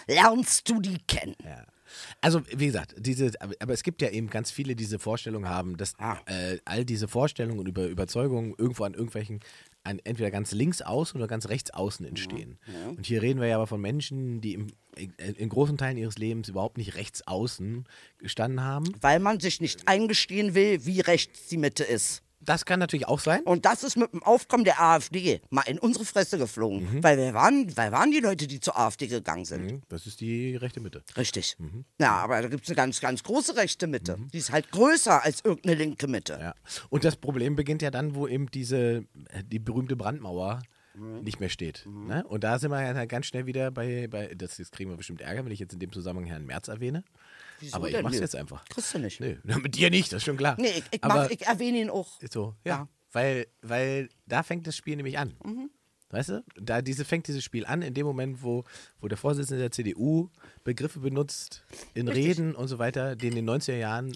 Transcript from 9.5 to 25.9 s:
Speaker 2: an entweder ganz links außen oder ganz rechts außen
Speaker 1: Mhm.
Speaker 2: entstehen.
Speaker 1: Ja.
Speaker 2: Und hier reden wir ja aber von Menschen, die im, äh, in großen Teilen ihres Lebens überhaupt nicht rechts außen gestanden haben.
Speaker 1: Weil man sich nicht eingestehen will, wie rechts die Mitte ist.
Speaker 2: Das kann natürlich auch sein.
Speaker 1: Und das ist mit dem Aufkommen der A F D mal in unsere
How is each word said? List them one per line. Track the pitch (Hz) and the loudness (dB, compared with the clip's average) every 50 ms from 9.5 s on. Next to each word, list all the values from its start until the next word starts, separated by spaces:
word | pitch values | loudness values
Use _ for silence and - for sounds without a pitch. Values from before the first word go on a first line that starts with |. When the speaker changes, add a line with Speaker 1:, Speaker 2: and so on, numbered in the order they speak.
| - - - - _ _ - | -20 -20 -20 -20 _ _ -8
Speaker 2:
an | 95 101 - - | -8 -6 -6 -6
entweder | 110 117 113 110 101 | -6 -4 -2 -2 -2
ganz | 101 101 104 - | 0 -2 -4 -2
links | 101 104 135 170 175 - | 0 0 2 2 0 0
außen | - - 110 139 165 - - 131 | -2 -2 -2 -2 -2 -2 -4 -4
oder | 113 | -4
ganz | 107 113 110 - - | -4 -4 -4 -4 -4
rechts | 113 131 - - | -4 -4 -6 -6
außen | - - 95 104 - - 87 | -4 -4 -2 -2 -4 -6 -8
Speaker 1:
Mhm. | 67 | -8
Speaker 2:
entstehen. | 78 98 95 92 104 110 113 62 - - _ | -8 -8 -8 -8 -8 -10 -10 -12 -16 -18 _
Speaker 1:
Ja. | 113 92 85 87 117 | -14 -12 -10 -8 -8
Speaker 2:
Und | 175 127 95 | -8 -8 -4
hier | 107 117 110 | -2 0 2
reden | 110 127 135 131 | 2 2 2 2
wir | 120 117 | 2 2
ja | 113 | 4
aber | 110 110 | 2 2
von | - 110 104 | 0 -2 -2
Menschen, | 98 101 135 147 139 - 135 135 131 123 117 113 | -2 -2 -2 -2 -4 -4 -6 -6 -4 -4 -4 -4
die | 107 107 90 | -4 -4 -4
im, | 104 104 104 - _ _ _ - | -4 -6 -8 -10 _ _ _ -14
äh, | - 95 92 - - 87 98 | -12 -12 -12 -10 -8 -8 -8
in | 98 - 110 110 | -6 -4 -4 0
großen | 104 127 147 147 147 139 | 2 2 2 2 2 0
Teilen | 135 131 131 | -2 -2 -2
ihres | 117 113 113 104 107 | -2 -4 -4 -4 -4
Lebens | 107 113 113 113 107 104 | -4 -2 -2 -4 -6 -4
überhaupt | 95 95 101 - - 120 | -4 -2 -2 -2 -4 -6
nicht | 107 98 - | -8 -6 -6
rechts | 87 107 - - - - | -8 -8 -8 -10 -12 -8
außen | - 92 95 117 120 - - 92 104 117 123 123 - - - - - _ _ | -4 -2 -2 -2 -2 -4 -6 -6 -6 -6 -8 -10 -12 -18 -20 -20 -20 _ _
gestanden | - 113 - - 113 127 131 127 | -10 -6 -2 -2 -2 0 0 -2
haben. | 131 135 135 143 160 - - - | -2 -2 -2 -2 -2 -4 -2 2
Speaker 1:
Weil | - 139 151 170 | 6 6 6 6
man | 196 208 220 180 | 6 4 2 2
sich | 190 180 - - | 0 -2 0 0
nicht | 165 - - - - - | -2 -2 -4 0 2 4
eingestehen | 196 202 226 214 214 - - - 180 208 214 202 165 | 4 6 4 4 4 2 2 2 0 0 2 4 6
will, | 196 202 208 196 147 120 | 6 6 6 4 2 2
wie | 165 185 185 | 2 2 4
rechts | 175 175 170 156 - - - - - - | 6 6 6 6 4 0 -8 -14 -8 -4
die | 170 | 0
Mitte | 165 147 143 - - 147 | 2 2 2 2 2 2
ist. | 107 120 104 - - - - - _ _ _ | 2 2 2 2 0 -2 -4 -10 _ _ _
Speaker 2:
Das | - 143 160 165 - | 0 0 2 2 2
kann | - 180 185 | 2 2 2
natürlich | 180 - - 139 127 | 2 2 0 0 2
auch | - 139 143 | 2 2 2
sein. | - 156 170 240 | 4 4 2 4
Speaker 1:
Und | 339 190 180 170 - | 4 4 4 6 6
das | 190 233 - | 6 6 4
ist | 277 269 - 233 | 2 0 2 2
mit | 233 - - | 2 2 0
dem | 175 | 2
Aufkommen | - 202 233 233 - - 254 254 214 | 6 6 6 6 6 4 4 6 6
der | 185 147 - | 6 6 8
A | 170 165 165 | 8 8 8
F | 156 - - | 6 4 0
D | - 190 180 170 104 - - _ | -4 0 2 2 2 0 -2 _
mal | 131 139 135 117 | 0 2 2 2
in | 143 170 | 0 2
unsere | 240 233 | 2 2